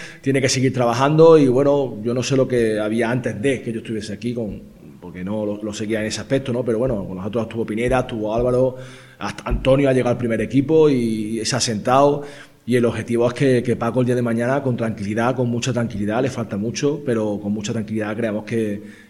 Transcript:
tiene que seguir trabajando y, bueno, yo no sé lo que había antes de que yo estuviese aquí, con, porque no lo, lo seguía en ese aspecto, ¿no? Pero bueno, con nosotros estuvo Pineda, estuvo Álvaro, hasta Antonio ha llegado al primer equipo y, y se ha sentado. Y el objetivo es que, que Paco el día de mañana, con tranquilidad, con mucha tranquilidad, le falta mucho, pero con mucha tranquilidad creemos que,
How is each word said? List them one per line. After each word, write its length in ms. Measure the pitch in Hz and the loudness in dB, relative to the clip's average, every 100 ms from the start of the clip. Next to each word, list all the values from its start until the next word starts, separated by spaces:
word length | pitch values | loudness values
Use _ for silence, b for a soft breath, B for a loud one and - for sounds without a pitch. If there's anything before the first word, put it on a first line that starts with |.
| B B | B B
tiene 200 | 135 135 | -2 2
que 80 | 131 | 2
seguir 240 | 131 131 | 2 0
trabajando 640 | 123 120 117 139 156 165 160 | 2 2 2 4 8 10 10
y, 100 | 135 | 6
bueno, 520 | 123 143 143 131 110 | 4 4 2 0 -4
yo 100 | 113 | -4
no 100 | 127 | -2
sé 120 | 120 135 | 0 2
lo 120 | 123 | 2
que 320 | 123 113 107 | 2 2 0
había 300 | 107 113 113 | -2 0 0
antes 320 | 127 127 101 | -2 -4 -2
de 200 | 131 123 | -2 -2
que 100 | 123 | -4
yo 80 | 113 | -8
estuviese 340 | 104 110 104 | -6 -8 -8
aquí, 200 | 98 120 | -8 -6
con, 280 | 120 107 95 - - 78 - | -6 -6 -8 -16 -20 -20 -18
porque 240 | 87 85 | -16 -10
no 220 | 92 107 104 | -6 -4 -4
lo, 180 | 104 | -4
lo 100 | 107 | -6
seguía 280 | 101 107 110 | -6 -4 -4
en 60 | 110 | -4
ese 140 | 107 | -6
aspecto, 300 | 98 135 135 | -2 -2 -2
¿no? 120 | 120 | -2
Pero 160 | 120 110 | 0 0
bueno, 260 | 131 107 90 | 0 -2 -6
con 120 | 92 | -8
nosotros 260 | 101 113 | -6 -4
estuvo 220 | 110 113 107 | -4 -4 -4
Pineda, 340 | 107 123 127 | -2 0 0
estuvo 340 | 127 117 107 | -2 -4 -2
Álvaro, 420 | 113 123 123 131 B B B B - | 0 2 2 2 B B B B -10
hasta 240 | 101 - - | -10 -8 -4
Antonio 420 | 120 127 135 139 | 0 4 4 4
ha 40 | |
llegado 180 | 127 120 | 4 2
al 60 | 120 | 0
primer 240 | 120 113 | 0 -2
equipo 480 | 107 131 139 160 151 | 0 0 4 6 6
y, 500 | 131 117 110 107 113 | 4 0 -2 -2 -4
y 60 | 107 | -2
se 100 | 123 | -2
ha 40 | |
sentado. 640 | 120 107 123 131 143 147 B B B _ - | -2 -2 2 4 4 2 B B B _ -2
Y 80 | 123 | 2
el 100 | 117 | 2
objetivo 420 | 110 113 117 123 | 0 -2 0 0
es 60 | 123 | 2
que, 260 | 139 127 | 2 4
que 140 | 120 107 | 2 0
Paco 240 | 117 117 | 0 0
el 80 | 123 | 2
día 80 | 123 | 2
de 80 | |
mañana, 400 | 120 113 120 139 | 0 0 0 0
con 120 | 135 117 | 0 -2
tranquilidad, 600 | 117 104 98 107 120 127 | -2 -4 -4 0 0 0
con 120 | 120 | -2
mucha 240 | 117 131 | -2 -2
tranquilidad, 520 | 117 113 98 104 113 | -2 -2 -2 -2 0
le 80 | 135 | -2
falta 260 | 123 110 101 | -4 -6 -4
mucho, 420 | 110 - 143 147 127 | -4 -2 -2 -2 -2
pero 340 | 113 107 101 | -2 -2 -2
con 120 | 101 | -4
mucha 200 | 107 104 | -4 -4
tranquilidad 460 | 113 104 107 107 110 | -6 -4 -4 -4 -4
creemos 260 | 113 104 | -4 -4
que, 380 | 104 117 107 101 B B | -4 -2 -2 -4 B B